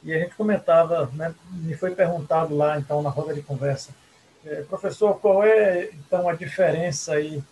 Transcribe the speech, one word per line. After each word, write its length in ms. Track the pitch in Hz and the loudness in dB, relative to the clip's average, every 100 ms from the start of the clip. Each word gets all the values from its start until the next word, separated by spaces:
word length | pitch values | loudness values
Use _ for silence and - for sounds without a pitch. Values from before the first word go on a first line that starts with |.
e 80 | 156 | -2
a 60 | 160 | -2
gente 160 | 175 | -2
comentava, 760 | - 214 202 - 165 165 170 135 | -2 0 0 4 4 4 2 -2
né? 220 | 143 165 165 175 | -4 -8 -10 -14
Me 240 | 185 165 151 | -10 -8 -4
foi 180 | 185 | -6
perguntado 640 | 185 175 175 151 160 165 147 | 0 0 0 0 0 0 0
lá, 240 | 147 151 | 0 0
então, 240 | 143 147 | -2 -2
na 80 | 147 | -2
roda 240 | 143 156 147 | -4 -6 -8
de 80 | |
conversa, 480 | 143 139 139 139 - - _ _ _ _ | -8 -4 -4 -4 -8 -20 _ _ _ _
é, 200 | 156 147 | -12 -10
professor, 560 | 147 190 190 - 208 190 | -8 -6 -6 0 0 2
qual 240 | 208 196 | 4 4
é, 480 | 214 220 202 180 196 | 6 6 4 0 -4
então, 340 | 170 139 180 175 | -12 -4 0 0
a 60 | |
diferença 800 | 165 165 - 175 156 175 147 - | -2 -6 2 2 2 -2 -6 -2
aí? 300 | 151 151 151 143 | -2 -2 -6 -10